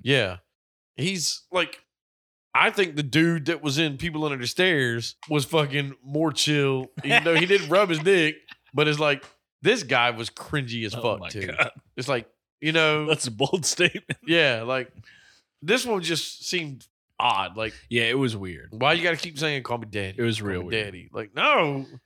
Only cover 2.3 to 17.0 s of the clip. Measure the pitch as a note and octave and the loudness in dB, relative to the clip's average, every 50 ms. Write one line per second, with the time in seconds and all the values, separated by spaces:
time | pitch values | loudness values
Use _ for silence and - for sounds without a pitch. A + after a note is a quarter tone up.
2.3 | _ _ _ _ - C3 D#3+ A3 G#3+ G3+ G3 E3+ D3 D3 D3 C3 A2 D#3 E3 E3+ | _ _ _ _ 2 2 4 4 4 2 0 0 0 -2 -2 2 4 4 4 4
3.3 | E3+ E3 C#3 D#3+ E3+ D3 D3 D3 C3 D3 E3 D3+ C#3 B2 D#3+ E3+ D3+ D3+ D#3 D3+ | 4 2 0 -2 -2 -2 -2 -2 0 0 0 0 -2 -4 -6 -6 -4 -2 -2 -2
4.3 | C#3 C3 A#2+ A2+ - - F#3 F#3 E3+ C#3+ C3 A#2+ A#2 A#2+ A2+ - - _ - - | -2 -4 -4 -4 0 2 2 4 4 4 2 2 0 -2 -4 -6 -10 _ -6 -2
5.3 | D3+ D3+ C3 - - D#3+ D3+ C#3 C3+ D3 C#3+ C#3 C3+ - - C3+ C#3+ D3+ D#3+ D#3+ | 0 0 0 2 2 2 2 2 0 -2 -4 -4 -6 -12 -10 -6 -2 0 0 0
6.3 | C#3+ - - D3 D3+ D3 C#3+ C3+ C3+ C3 C3 C3 _ - - C#3 E3 F3 D#3 E3 | 0 0 0 2 2 4 2 2 2 0 -4 -6 _ -8 -2 2 2 4 4 4
7.3 | E3 D#3 E3+ F3+ G3 G3+ E3+ D3 E3 F#3+ G#3 F3+ E3 D#3 D#3 F#3 G3 F3+ D#3+ D3+ | 4 4 4 4 4 4 4 4 4 4 4 4 2 2 2 4 4 4 4 2
8.3 | D#3 - - - - - _ _ - C#3 D3+ D3+ D3+ D3 D#3 D3 C#3+ C#3 - - | 0 -4 -10 -20 -20 -20 _ _ 0 2 2 2 2 2 2 0 0 -2 -4 -12
9.3 | - _ _ _ _ _ - F3 A#3+ A#3+ - A#2+ C3+ B2 A#2+ B2 A#2 A2 A#2 A2+ | -20 _ _ _ _ _ 2 2 2 2 2 0 2 2 4 2 0 -2 -6 -10
10.3 | - - - - - D3 C3 A#2 A#2 A#2 A2+ G#2+ - B2+ A#2 A#2 G2+ - F2+ E2 | -10 -14 -10 -6 -4 -4 -4 -4 -6 -6 -6 -6 -6 -4 -2 -2 -2 -2 -6 -10
11.3 | - G#2 F#2+ F2+ E2+ - - - - - - _ _ - B2+ C3+ C#3 A#2+ A2+ - | -10 -8 -8 -6 -2 -2 -2 -2 -4 -8 -20 _ _ -8 -4 -2 -2 -4 -4 -8
12.3 | _ _ _ _ _ _ D3 D#3 D#3+ E3 D#3+ D#3 D3+ D3+ D3+ D3+ D#3 - - C3+ | _ _ _ _ _ _ -4 0 2 4 4 4 2 2 0 0 -2 -2 -2 -4
13.3 | A2+ G#2 C#3 - - G3 D3 - - - F3 E3+ - G3+ - - - - - D3+ | -2 -2 0 0 0 0 -2 -2 0 2 2 2 0 -2 -8 -10 -12 -8 -4 0
14.3 | E3 E3+ D#3 C#3 A#2+ A2 A2+ A#2+ C3 C3 B2 - - - - - - _ _ _ | 2 2 4 2 2 0 -2 -4 -4 -4 -4 -8 -12 -20 -20 -20 -20 _ _ _
15.3 | _ _ _ _ _ _ - D#3 A3 B3+ B3 B3 A3 F#3+ E3+ D#3+ E3+ D3 - - | _ _ _ _ _ _ -2 0 0 0 0 0 -2 -2 -2 -2 -4 -4 -4 -6
16.3 | - - - - F#3 F3+ E3 D3 C3+ A#2+ - - _ _ | -10 -10 -8 -6 -4 -4 -4 -6 -10 -14 -18 -20 _ _